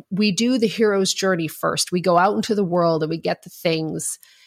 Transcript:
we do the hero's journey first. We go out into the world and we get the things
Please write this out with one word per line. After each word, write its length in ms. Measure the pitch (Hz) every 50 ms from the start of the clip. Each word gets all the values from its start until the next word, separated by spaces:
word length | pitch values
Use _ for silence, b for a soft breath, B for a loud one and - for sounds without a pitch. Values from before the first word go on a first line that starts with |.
| - -
we 220 | 196 180 214 214
do 260 | 175 - 233 247 262 240
the 100 | 226 202
hero's 460 | - 202 226 214 202 196 190 - -
journey 340 | - 196 190 185 165 160 151
first. 440 | - - - 165 - 143 - -
We 100 | 180 180
go 160 | 165 185 170 170
out 180 | 180 208 202
into 200 | 214 196 - 214
the 100 | 208 202
world 380 | 165 175 180 170 165 165 156 156
and 80 | 156
we 80 | 165 165
get 240 | - 175 175 - -
the 80 | 175
things 640 | - - - 170 165 160 160 156 - 160 - - - - b b b b b